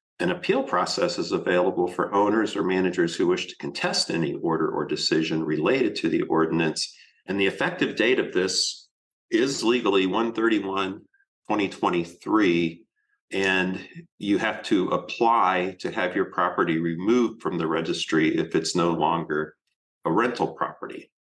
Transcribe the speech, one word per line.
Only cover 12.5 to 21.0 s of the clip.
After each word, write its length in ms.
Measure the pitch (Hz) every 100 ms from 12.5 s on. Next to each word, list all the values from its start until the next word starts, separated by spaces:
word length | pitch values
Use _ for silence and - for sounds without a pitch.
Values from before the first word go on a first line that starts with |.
| 85 82 - _ _ _ _ _
and 520 | 98 98 - 92 92 - 170 - _
you 200 | 101 98
have 240 | 92 -
to 260 | - 101 76
apply 840 | 85 - - 117 117 92 92 90 -
to 100 | 92
have 240 | - 90
your 120 | 98 92
property 520 | - 90 95 85 82
removed 640 | 82 82 98 123 113 -
from 160 | - 87
the 80 | 80
registry 720 | 80 82 85 - 80 78 80
if 160 | 80
it's 220 | 85 82 90
no 160 | 85
longer 640 | 82 78 85 80 76 76 - _ _ _ _
a 80 | 82
rental 400 | 85 113 - 85
property. 560 | - - - - -